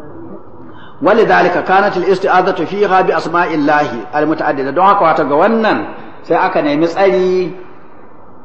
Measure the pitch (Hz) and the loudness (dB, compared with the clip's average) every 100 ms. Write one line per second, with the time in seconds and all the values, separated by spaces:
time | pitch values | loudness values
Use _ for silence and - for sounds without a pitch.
0 | 302 320 339 - - - - - - - | -16 -16 -16 -16 -16 -18 -18 -18 -18 -2
1 | 160 226 185 180 180 170 139 190 202 180 | 2 4 4 4 2 0 2 2 2 0
2 | 175 185 190 180 185 185 151 196 202 185 | 0 2 2 2 2 -2 -4 0 2 4
3 | 185 165 160 170 175 160 147 147 143 117 | 2 0 0 0 0 0 2 2 0 -4
4 | 104 147 - 320 - 139 135 139 185 220 | -6 -2 0 0 0 -2 -2 2 4 4
5 | 160 156 143 143 196 226 220 131 - - | 4 2 2 2 4 2 2 0 -4 -12
6 | - - - 165 185 - 151 147 165 170 | -16 -12 -2 0 2 0 0 0 0 2
7 | 196 190 185 185 170 - - - - - | 2 2 2 0 -2 -6 -16 -18 -18 -18
8 | - - - - | -18 -18 -18 -18